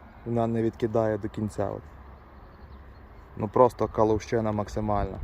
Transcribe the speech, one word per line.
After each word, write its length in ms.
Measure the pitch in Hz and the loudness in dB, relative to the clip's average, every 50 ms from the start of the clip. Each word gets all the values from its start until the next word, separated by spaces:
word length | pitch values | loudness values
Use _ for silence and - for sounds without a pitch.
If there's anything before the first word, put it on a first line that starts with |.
| - - - - - | -20 -20 -20 -12 -6
Вона 200 | 117 117 117 117 | -2 0 0 0
не 160 | 113 113 117 | 2 2 2
відкидає 560 | 113 113 - - 123 113 107 117 113 110 110 104 | 0 0 0 0 -2 0 2 2 2 2 0 -2
до 100 | 107 104 | -4 -6
кінця. 420 | - - 107 104 - - 101 101 | -4 -4 -4 -4 -2 -4 -4 -4
От. 120 | - - - - - - - - - - - - - - - - - - - - - - - - - - - - - - - - - | -4 -8 -10 -14 -18 -20 -20 -20 -20 -20 -20 -20 -20 -20 -20 -20 -20 -20 -20 -18 -18 -18 -18 -20 -20 -20 -20 -20 -20 -20 -20 -14 -6
Ну, 120 | - 113 101 | -4 -4 2
просто 400 | - 127 127 120 - - 117 107 | 6 8 8 8 6 2 -2 0
каловщина 640 | - - 110 107 110 104 - - 127 117 110 110 | 4 4 4 4 4 2 0 0 0 0 0 0
максимальна. 680 | 107 107 104 - - 110 107 107 104 101 98 95 95 95 | 0 -2 -4 -4 -4 -4 -2 0 0 0 0 -2 -4 -6